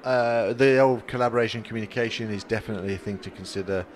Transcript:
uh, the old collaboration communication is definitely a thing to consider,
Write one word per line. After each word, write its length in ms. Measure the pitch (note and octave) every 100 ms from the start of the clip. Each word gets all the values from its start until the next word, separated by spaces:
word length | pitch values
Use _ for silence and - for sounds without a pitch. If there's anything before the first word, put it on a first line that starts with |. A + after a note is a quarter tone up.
uh, 500 | C3 B2+ A#2 A#2 G2+
the 240 | A#2+ C3+ C3
old 280 | C3 A#2+ -
collaboration 560 | B2+ B2 A#2+ A2+ A#2
communication 680 | - A2+ G#2 B2+ A2+ - A2
is 140 | G2+
definitely 500 | - A2 - G2+ G2
a 40 | F#2+
thing 180 | G#2 G2
to 120 | F#2+
consider, 560 | - F2+ G2 F#2 F#2+ F2